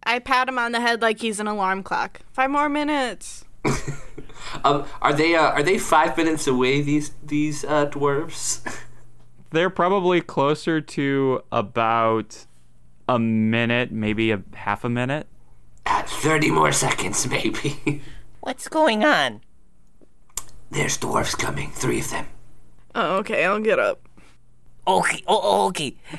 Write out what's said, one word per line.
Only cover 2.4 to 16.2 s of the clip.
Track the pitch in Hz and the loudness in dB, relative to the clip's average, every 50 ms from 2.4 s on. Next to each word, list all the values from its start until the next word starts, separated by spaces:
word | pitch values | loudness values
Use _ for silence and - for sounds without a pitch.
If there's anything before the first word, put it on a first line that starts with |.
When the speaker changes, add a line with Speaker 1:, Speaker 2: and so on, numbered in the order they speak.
| 262 269 | 0 2
Speaker 1:
more | 285 285 294 294 | 2 2 2 2
minutes. | 285 302 294 294 302 285 254 233 185 - - - - - - - - - - | 2 0 0 0 0 0 0 -2 -4 -8 -12 -12 -12 -14 -14 -16 -8 -4 -2
Speaker 2:
<laughs> | - - - - - - - - - - - - - - - - - - - - | 0 0 0 -2 -4 -6 -6 -8 -10 -10 -10 -10 -10 -10 -10 -8 -8 -4 0 2
Um, | 139 143 143 - - - - | 2 2 2 0 -4 -4 0
are | - 131 147 | 2 2 4
they, | 147 156 165 170 | 4 4 4 4
uh, | 160 151 - | 4 4 4
are | - 139 143 | 4 2 2
they | 175 196 | 2 2
five | 214 - - 160 156 160 170 170 | 2 4 4 6 6 6 4 4
minutes | 170 160 160 156 151 - | 2 2 2 0 0 0
away, | 143 127 123 127 131 139 147 | 2 2 4 4 4 4 2
these, | 143 143 147 151 147 - - - | 2 2 2 0 0 -2 -8 -10
these, | - 151 151 147 151 151 147 - - | -6 -2 0 0 0 0 -2 -4 -2
uh, | 147 151 151 147 | 0 2 2 2
dwarves? | 143 - 143 143 143 143 143 165 170 - - - - - - - - - - - - - - - - - | 0 0 0 2 2 2 2 -2 -4 -6 -6 -4 -4 -4 -4 -6 -8 -8 -8 -10 -12 -14 -14 -14 -14 -16
<laughs> | - - - - - - - | -16 -18 -18 -20 -20 -8 -2
Speaker 3:
They're | 147 160 175 185 | 0 2 2 2
probably | 185 - 170 180 196 202 180 180 180 175 | 2 2 2 4 4 4 4 4 4 4
closer | 170 - - - 139 143 156 - - 170 160 156 | 2 0 0 2 2 2 2 0 0 0 0 0
to | 151 - - 156 143 139 139 135 135 131 127 131 - - | -2 -4 -4 -2 0 2 2 2 2 2 2 0 -2 -2
about | - 117 107 98 - 117 113 113 117 117 113 113 113 110 107 - - - - - - - - - - - - - - - - - | -2 -2 -2 -2 0 0 2 2 4 4 4 4 2 2 0 -4 -10 -20 -20 -20 -20 -20 -20 -20 -20 -20 -20 -20 -20 -8 -2 0
a | 127 117 | 2 2
minute, | 117 113 110 110 110 110 113 117 117 117 120 123 123 - | 4 4 4 4 4 4 2 2 2 2 2 0 0 -2
maybe | 110 110 107 107 107 110 113 110 | -2 -2 0 0 2 2 2 2
a | 107 98 90 - - | 2 0 -4 -8 -12
half | - - 104 101 - - | -8 -4 -4 -4 -2 -2
a | 120 | -2
minute. | 120 120 123 131 143 156 - - - - - - - - - - - - - | 0 0 0 -2 -2 -4 -6 -10 -16 -18 -18 -18 -18 -18 -18 -18 -14 -6 -2
Speaker 2:
Uh, | - - - - | 0 0 0 0
thirty | - - - | -2 -4 -2